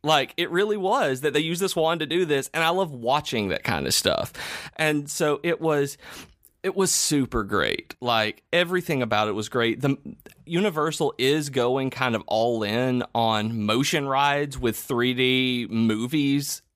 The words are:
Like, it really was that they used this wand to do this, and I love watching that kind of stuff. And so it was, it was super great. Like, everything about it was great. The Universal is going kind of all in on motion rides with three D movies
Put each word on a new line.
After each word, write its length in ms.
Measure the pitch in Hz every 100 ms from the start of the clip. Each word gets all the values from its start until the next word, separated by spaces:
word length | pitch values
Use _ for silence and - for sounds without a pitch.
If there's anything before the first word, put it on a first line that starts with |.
Like, 300 | 147 151 131 -
it 120 | 170
really 260 | 170 208 208
was 420 | 190 254 165 131
that 120 | 147
they 80 | 147
used 200 | 160 170
this 140 | 190 175
wand 240 | 160 170
to 60 | 151
do 180 | 170
this, 260 | 170 139 -
and 100 | 156
I 60 | 165
love 220 | 180 175
watching 580 | 127 117 143 - 120 98
that 140 | -
kind 240 | - 85 67
of 60 |
stuff. 380 | - - - - - - - - -
And 320 | 156 151 143
so 320 | - 156 143
it 160 | 170 165
was, 380 | 160 147 143 - - - - _ - _
it 120 | 185 190
was 180 | 185
super 500 | - - 147 123 117
great. 520 | 98 104 58 - - -
Like, 440 | 123 113 107 - _
everything 480 | 170 175 185 175 139
about 260 | 117 107 107
it 60 |
was 160 | 101 107
great. 320 | 127 117 113
The 160 | 139 139 - - - - -
Universal 680 | 170 208 156 156 151 151 -
is 320 | 127 156 143
going 400 | 131 123 131 131
kind 260 | 127 131 113
of 80 | -
all 360 | 110 117 117
in 400 | 104 113 127 127 -
on 500 | 117 113 110 110 113 104
motion 420 | 117 143 151 139
rides 500 | 135 143 143 147 131
with 200 | 120 110
three 360 | - 120 123
D 540 | 127 127 131 127 123 113
movies 920 | 113 113 107 123 156 139 139 143 - _